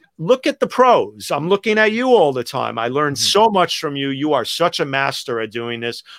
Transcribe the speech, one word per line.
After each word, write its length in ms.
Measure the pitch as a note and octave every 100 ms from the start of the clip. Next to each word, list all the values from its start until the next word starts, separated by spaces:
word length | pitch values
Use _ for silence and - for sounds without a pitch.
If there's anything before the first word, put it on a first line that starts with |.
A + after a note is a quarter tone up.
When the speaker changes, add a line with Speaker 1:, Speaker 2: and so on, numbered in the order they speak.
| _ -
Speaker 1:
look 280 | E3 B3+ C#4
at 140 | C#4+
the 80 | G#3+
pros. 640 | - B3+ G3+ G2+ G#2 -
I'm 160 | D3+ D#3
looking 300 | G3 A3 G#3+
at 160 | G#3+
you 160 | A3 C4
all 240 | A#3+ D3+
the 100 | C3
time. 340 | A#2+ C3 A#2 A2+
I 120 | A#2
learned 260 | C3 D3+ C#3
Speaker 2:
Mm-hmm. 160 | -
Speaker 1:
so 160 | G3 A3
much 300 | G3 F3 -
from 160 | D#3 C#3
you. 140 | C#3
You 240 | C3+ D3+
are 100 | C#3+
such 380 | A2 - E3+ -
a 40 | D3+
master 540 | C3+ C#3 C3 - A#2
at 120 | A2
doing 280 | A2+ A#2 A#2
this. 240 | A#2 A#2 -